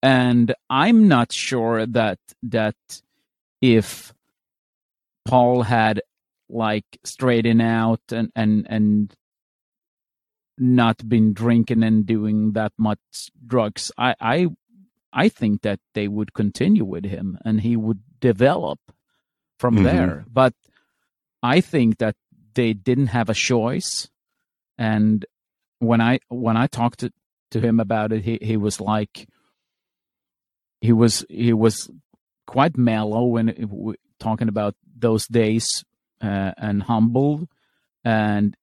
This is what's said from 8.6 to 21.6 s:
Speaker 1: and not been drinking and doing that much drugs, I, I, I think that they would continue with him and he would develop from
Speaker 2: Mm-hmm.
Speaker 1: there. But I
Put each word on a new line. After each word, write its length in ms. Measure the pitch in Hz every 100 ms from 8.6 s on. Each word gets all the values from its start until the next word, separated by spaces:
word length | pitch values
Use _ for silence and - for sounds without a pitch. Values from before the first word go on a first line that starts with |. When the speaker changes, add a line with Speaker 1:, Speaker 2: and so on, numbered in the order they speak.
| -
Speaker 1:
and 420 | 110 107 104 104 _ _ _ _ _ _ _ _ _ _ _ _ _ _ -
not 480 | 127 127 117 110 113
been 240 | 113 110
drinking 480 | 101 117 117 110 113
and 240 | 113 110 101
doing 460 | 113 107 107 107
that 200 | 104 107 -
much 520 | 110 104 _ - - _ 120
drugs, 460 | 123 107 - - -
I, 160 | 127 -
I, 260 | 113 143 180 - _ _ 190 _ _
I 160 | 131 190
think 340 | - 110 104
that 180 | 107 98 _
they 140 | - 104
would 240 | 104 104
continue 520 | - 104 - 143 214
with 200 | 101 87
him 340 | 98 98 101 92
and 160 | 113 107
he 160 | 110 117
would 240 | 110 101 - _
develop 580 | 127 101 127 175 - 71 _ _ _ _ _ _ _ _
from 180 | 123 113
Speaker 2:
Mm-hmm. 80 |
Speaker 1:
there. 400 | 98 87 90 73 -
But 240 | 120 131 - _ _ _ _ _ _ _ _
I 180 | 120 147